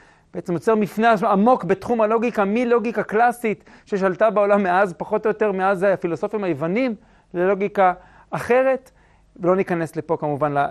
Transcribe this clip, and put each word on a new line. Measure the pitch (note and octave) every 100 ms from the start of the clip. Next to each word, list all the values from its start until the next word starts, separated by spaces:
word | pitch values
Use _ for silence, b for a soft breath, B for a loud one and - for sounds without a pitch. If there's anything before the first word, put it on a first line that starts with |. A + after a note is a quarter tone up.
| B B B
בעצם | F3+ -
יוצר | E3+ - A3
מפנה | G#3+ - A#3 G#3+ G#3+
עמוק | G3 A3 B3+
בתחום | E3+ F#3+ - A#3
הלוגיקה, | G#3+ A3+ A#3+ A3+ G3
מלוגיקה | A3 B3+ A#3 A3 A3
קלאסית | F#3 G#3 B3 - A3+ F#3+ - B B
ששלטה | G3+ F#3+ F3+ A3
בעולם | G#3 G3+ G#3
מאז, | F#3+ F3+ G3+ E3+
פחות | F#3 G#3+ G#3+
או |
יותר | G#3+ G#3+
מאז | F#3+ F#3 G3
הפילוסופים | G3 F3+ F3+ D#3+ G#3 G#3+
היוונים, | G3 C#3+ E3 G3+ C4 A3 b b b
ללוגיקה | F#3 F#3+ G3+ G3+ G3+ F#3 F3 b b b
אחרת. | E3+ - B3 C4 C4 - _ b b b -
ולא | E3+ F#3+
ניכנס | F#3+ E3+ D#3+ D#3+
לפה | D3+ D#3+
כמובן | D3+ C#3+ D3+
ל-, | C#3+ C#3+